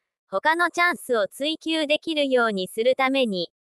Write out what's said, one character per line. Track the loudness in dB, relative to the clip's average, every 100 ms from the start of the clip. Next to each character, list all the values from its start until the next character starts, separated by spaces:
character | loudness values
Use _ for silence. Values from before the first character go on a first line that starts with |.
| _ _ _
他 | -2 0 2
の | 0
チ | 2
ャ | 0
ン | 0
ス | -2 0
を | -2
追 | -4 -6 -4
求 | -4 -2 0
で | -2
き | -2 -2
る | 2
よ | 2 2
う |
に | 0 -4
す | -2
る | 0 2
た | 0
め | 2 0
に、 | -2 -6 _